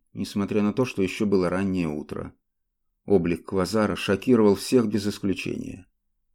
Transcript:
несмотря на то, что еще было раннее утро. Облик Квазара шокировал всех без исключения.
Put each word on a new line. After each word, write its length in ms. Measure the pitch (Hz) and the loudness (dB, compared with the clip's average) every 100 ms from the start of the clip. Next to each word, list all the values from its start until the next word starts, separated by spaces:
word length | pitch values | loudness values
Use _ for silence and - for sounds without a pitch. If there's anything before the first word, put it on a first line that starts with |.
| _ | _
несмотря 500 | 110 101 104 98 104 | -10 -6 -4 -2 0
на 100 | 104 | 0
то, 120 | 101 127 | 0 -2
что 180 | - | 0
еще 240 | 92 - 107 | -2 0 2
было 220 | 95 87 | 2 2
раннее 380 | 90 98 92 82 | 0 -2 -2 -2
утро. 460 | 76 73 - 82 - _ _ _ _ _ _ - | -4 -8 -10 -12 -14 _ _ _ _ _ _ 2
Облик 400 | 98 85 82 - | 2 2 -2 -2
Квазара 500 | 95 87 107 104 85 | -2 0 0 0 -2
шокировал 600 | - 95 - 120 107 98 | -2 -2 4 6 6 4
всех 320 | - 127 110 | 2 2 2
без 200 | 107 101 | -2 -4
исключения. 800 | - 101 90 - - - - - _ _ _ _ | -4 -4 -4 -4 -8 -10 -14 -18 _ _ _ _